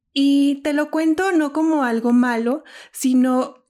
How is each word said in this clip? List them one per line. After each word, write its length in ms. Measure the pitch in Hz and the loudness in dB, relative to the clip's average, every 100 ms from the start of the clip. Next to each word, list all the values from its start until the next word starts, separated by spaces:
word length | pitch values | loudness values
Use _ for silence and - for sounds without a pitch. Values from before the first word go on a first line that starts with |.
| _ | _
y 480 | - 277 277 277 277 | -2 2 2 2 0
te 100 | 302 | -2
lo 180 | 294 302 | -2 -2
cuento 420 | 320 320 311 381 | -2 0 0 0
no 200 | 349 294 | 0 0
como 320 | 285 320 311 | -2 0 0
algo 280 | 254 233 240 | -2 -2 0
malo, 520 | 240 247 233 233 285 - - - | 2 2 -2 -2 -4 -8 -20 -20
sino 720 | - 262 254 254 254 262 - _ | -6 0 2 2 0 -2 -8 _